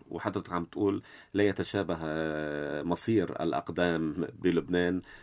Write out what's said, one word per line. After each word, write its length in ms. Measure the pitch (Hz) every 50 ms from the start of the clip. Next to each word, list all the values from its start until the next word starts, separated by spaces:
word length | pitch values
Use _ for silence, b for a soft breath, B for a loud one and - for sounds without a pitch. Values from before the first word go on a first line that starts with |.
| - -
وحضرتك 440 | - - - 110 95 101 87 - 90
عم 120 | 85 85
تقول 360 | - - - 104 98 98 101 - B B B B B B
لا 100 | 98 104
يتشابه، 540 | 101 95 - 87 - - 98 92 80 85 80
آه، 800 | 80 78 78 80 80 78 78 76 76 76 73 73 73 71 73 73 73
مصير 600 | 87 87 - - - 113 104 87 - - - 80
الأقدام 840 | 85 62 71 - - 82 90 90 87 82 80 80 78 73 78 78 - - -
بلبنان 640 | - 92 85 82 76 - 90 90 87 87 92 90 - B B B